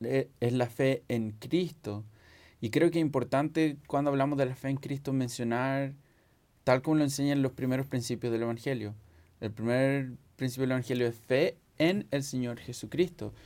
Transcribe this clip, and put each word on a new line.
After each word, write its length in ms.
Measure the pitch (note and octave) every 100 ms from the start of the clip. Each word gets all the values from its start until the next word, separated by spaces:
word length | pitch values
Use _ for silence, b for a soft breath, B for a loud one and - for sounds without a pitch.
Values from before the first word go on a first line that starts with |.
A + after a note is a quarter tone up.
eh, 280 | A#2 C3+ C3 _
es 120 | A#2+
la 140 | B2 A#2+
fe 360 | - C3+ C3 -
en 240 | A#2+ A2
Cristo. 720 | G#2+ B2+ E3+ E3+ - G#2 G#2 G#2+ b b b b b
Y 100 | A#2
creo 200 | C#3+ E3
que 80 | D#3+
es 60 |
importante 720 | D#3 C#3 A#2+ C#3 D#3 D#3+ D#3 C#3+ -
cuando 240 | C#3+ D3
hablamos 280 | C#3 C#3 C#3+
de 80 | C3
la 80 |
fe 140 | C3 C3+
en 80 | C3+
Cristo 360 | C#3 C#3 C#3
mencionar, 840 | C3+ B2 - A#2 A#2+ C3+ C3+ C3+ C#3 b b b b b _
tal 180 | - C3
como 140 | D#3 D#3
lo 80 |
enseñan 380 | C#3+ C#3 C#3+ C#3
los 100 | C3
primeros 340 | - B2+ B2+ C3+
principios 460 | B2+ A#2 A#2+ A#2+
del 100 | A2+
Evangelio. 520 | A#2 A#2 C#3+ B2+ G#2 G#2+ b b b _
El 100 | A2
primer 600 | G#2+ A#2 B2 C3+ C#3 C3 A#2+ _ -
principio 260 | C3 A#2
del 80 | C3
Evangelio 340 | B2+ B2 B2 A#2+
es 80 | A2+
fe 400 | - C3 F3 - _ -
en 280 | E3 G3+ -
el 120 | C#3+
Señor 360 | C#3 B2+ A#2+ A#2
Jesucristo. 720 | - A#2+ A2 D3+ F3 - G#2+ b